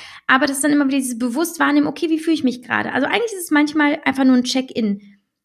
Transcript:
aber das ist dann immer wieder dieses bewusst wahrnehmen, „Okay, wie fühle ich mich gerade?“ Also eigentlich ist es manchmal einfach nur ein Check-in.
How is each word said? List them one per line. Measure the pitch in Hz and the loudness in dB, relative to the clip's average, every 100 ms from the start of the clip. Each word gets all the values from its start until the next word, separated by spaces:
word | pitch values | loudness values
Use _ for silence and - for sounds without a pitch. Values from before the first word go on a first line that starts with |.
| - - - | -18 -10 0
aber | 262 285 | 2 2
das | 277 | 0
ist | |
dann | 302 | 2
immer | 294 269 | 2 2
wieder | 277 | 0
dieses | 247 226 | -2 -4
bewusst | 247 240 330 - | -4 -2 -4 -2
wahrnehmen, | 285 294 294 | 2 2 2
„Okay, | 285 330 | -2 -2
wie | 320 | -2
fühle | 330 | 0
ich | 311 | 0
mich | 254 240 | 0 -4
gerade?“ | - 107 - | -4 -4 -2
Also | - 277 | -2 -2
eigentlich | 415 453 | -2 -2
ist | 392 | -6
es | 339 | 0
manchmal | 294 302 302 294 302 | 0 2 2 2 2
einfach | 269 269 | -2 2
nur | 262 254 | 4 4
ein | |
Check-in. | 247 269 262 - 214 202 - _ _ _ | 2 -4 -4 -4 -2 -4 -8 _ _ _